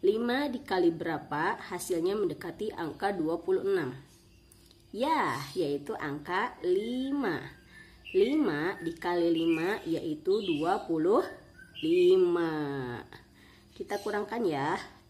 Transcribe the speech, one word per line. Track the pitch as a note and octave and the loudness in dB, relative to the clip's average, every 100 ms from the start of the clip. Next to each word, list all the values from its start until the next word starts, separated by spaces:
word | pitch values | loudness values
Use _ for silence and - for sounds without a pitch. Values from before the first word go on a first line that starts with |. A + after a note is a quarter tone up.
Lima | F3+ A3 A#3+ B3+ D4 | 4 2 2 0 -2
dikali | A#3+ - F#3+ F3 | -4 -4 2 2
berapa | E3 E3 D#3 - D3 E3+ A3+ - | 2 -4 -6 -4 -2 -2 -2 -8
hasilnya | F3+ - F3 F3 G#3 | -10 -4 -2 0 0
mendekati | F#3+ D3 F3 - G#3+ | -2 -4 -10 -6 -6
angka | - E3 - G3 | -4 -8 -4 -4
dua | G3 D#3 E3+ | -2 -2 -2
puluh | F3 F#3+ | 0 0
enam? | G3 F#3+ C#3 C3 - - - - _ - - - - | 2 0 -2 -8 -16 -20 -20 -20 _ -20 -20 -20 -14
Ya, | G3 C4+ D#4+ F#3 B2 C#3 | -4 0 0 0 -2 -6
yaitu | F#3 D#3 C#3+ C#3+ | -2 -2 -2 -4
angka | A3 D3 C#3+ C#3+ F3+ A#3 - F3 | -6 -4 -6 -4 -2 -2 -4 0
lima. | F#3 A3 B3 C4+ C#4+ A#3 D3+ - - - - - - - | 0 0 -4 -2 -2 -2 -2 -6 -18 -20 -20 -20 -20 -2
Lima | F#3 A3 D4+ B3+ D3 E3 F#3+ | 2 4 4 2 0 -2 -2
dikali | E3 E3 F3+ F3 E3+ | -6 -4 -2 2 4
lima | E3 E3 D#3+ E3+ A3 - | 4 2 2 2 -2 -2
yaitu | E3 E3 D3+ - G3+ | -2 -2 -4 2 2
dua | G3+ D3+ D#3+ G3 | 2 0 2 0
puluh | - E3 E3 A#3+ F#4 - - - - - | 0 0 4 4 2 -8 -20 -20 -20 -6
lima. | D#3 F3+ F3+ F#3 F3+ E3+ E3 D#3 D3 C#3 B2+ A#2+ - - - - - - - | 2 6 8 8 6 4 0 -2 -4 -4 -6 -8 -12 -20 -20 -20 -20 -20 -20
Kita | - - G3+ | -14 -6 -6
kurangkan | - G#3 - A#3 | -4 -4 -4 -2
ya. | G#3+ C#3+ C#3+ E3+ - - | 0 0 -2 -4 -6 -18